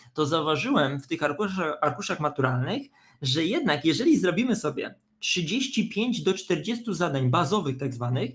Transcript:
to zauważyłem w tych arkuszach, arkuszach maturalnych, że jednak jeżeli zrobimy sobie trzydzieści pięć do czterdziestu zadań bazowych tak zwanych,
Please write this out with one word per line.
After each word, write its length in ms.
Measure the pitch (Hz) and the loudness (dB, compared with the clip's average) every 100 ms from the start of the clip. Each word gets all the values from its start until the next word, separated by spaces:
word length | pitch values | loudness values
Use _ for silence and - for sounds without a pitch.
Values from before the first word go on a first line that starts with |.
| - | -10
to 120 | - 147 | -2 0
zauważyłem 720 | 165 151 151 247 247 139 143 | 2 0 0 2 2 2 0
w 80 | - | -6
tych 160 | 160 | -2
arkuszach, 540 | 151 190 208 190 160 147 | -2 0 -2 -2 -2 0
arkuszach 380 | 151 - - 170 | 0 -2 -4 -2
maturalnych, 680 | 151 143 131 127 143 247 277 _ _ _ | -2 0 0 2 -2 -4 -6 _ _ _
że 240 | 135 139 165 | -2 0 2
jednak 400 | 285 247 147 160 | 2 2 2 2
jeżeli 320 | 160 277 302 | 2 4 6
zrobimy 380 | 180 170 254 220 | 4 2 2 0
sobie 400 | 151 139 - - _ _ | -2 -4 -8 -10 _ _
trzydzieści 720 | - 180 160 240 - - 190 | -2 -2 0 -2 -2 -2 -2
pięć 320 | 196 247 202 | 0 -2 0
do 120 | 156 | 0
czterdziestu 600 | 190 - 165 147 233 233 | -2 -2 -2 -2 -4 -4
zadań 360 | 165 175 139 127 | -2 0 0 2
bazowych 480 | 160 156 208 147 127 | 2 2 0 0 -4
tak 160 | 139 | -6
zwanych, 380 | 120 120 131 220 | -4 -2 -2 -4